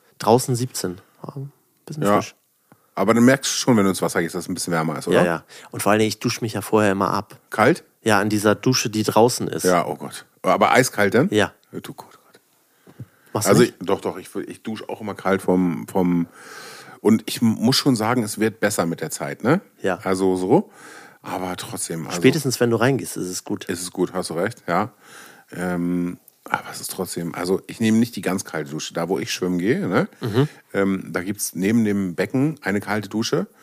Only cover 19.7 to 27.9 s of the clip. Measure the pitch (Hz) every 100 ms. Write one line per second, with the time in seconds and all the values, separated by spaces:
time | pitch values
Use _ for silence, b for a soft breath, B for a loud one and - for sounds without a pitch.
19.7 | _ 95 90 95 95 95 92 92 151 -
20.7 | B B B B B - 92 92 92 -
21.7 | 92 - 82 78 90 104 156 143 - 120
22.7 | 113 120 131 - - 90 90 - 101 -
23.7 | 87 90 - 87 92 87 82 104 - -
24.7 | 170 117 _ B B B B B 87 90
25.7 | 90 87 90 87 90 _ _ - - -
26.7 | - - - 95 - 85 - 90 95 -
27.7 | 85 110